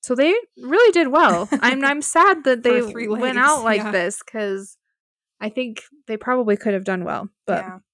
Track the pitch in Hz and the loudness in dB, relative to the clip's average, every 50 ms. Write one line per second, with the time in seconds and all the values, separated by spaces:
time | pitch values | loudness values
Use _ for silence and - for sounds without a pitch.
0 | - - 254 240 277 311 370 466 466 _ _ - 247 247 285 392 480 466 359 349 | -4 -4 0 0 2 2 2 0 -2 _ _ -16 -8 -2 2 4 6 6 6 4
1 | 330 269 254 311 349 247 180 170 190 214 - - - 240 262 269 277 277 285 294 | 2 2 4 4 4 4 4 2 0 -2 -2 0 0 0 0 0 0 -2 -2 -2
2 | 285 - - 330 339 403 381 330 285 269 254 240 233 240 247 247 240 214 208 233 | -4 -2 2 4 4 4 4 2 2 0 0 2 2 2 2 2 0 -2 -6 -8
3 | 233 214 214 220 240 254 262 240 254 285 311 294 226 226 214 208 214 214 202 185 | -6 -4 -4 -2 -2 -2 0 2 2 2 2 2 2 0 0 0 0 -2 -2 -2
4 | 175 185 208 - - - _ 220 214 202 196 196 196 202 - _ _ _ _ _ | -2 -2 -6 -8 -14 -12 _ -6 -6 -4 -6 -8 -10 -14 -20 _ _ _ _ _
5 | _ _ _ _ _ _ _ _ 214 214 214 - 254 247 220 - - _ _ 302 | _ _ _ _ _ _ _ _ -10 -8 -6 -6 -6 -6 -8 -14 -18 _ _ _
6 | _ - 220 214 - - 254 254 247 214 202 208 - 226 202 190 190 196 190 185 | _ -10 -10 -8 -4 -4 -2 -2 0 0 0 0 0 -2 -2 -2 -2 -4 -4 -4
7 | 180 165 147 - - 202 _ _ _ - 190 175 165 185 185 185 _ _ | -4 -6 -6 -6 -8 -10 _ _ _ -4 -4 -4 -4 -8 -14 -18 _ _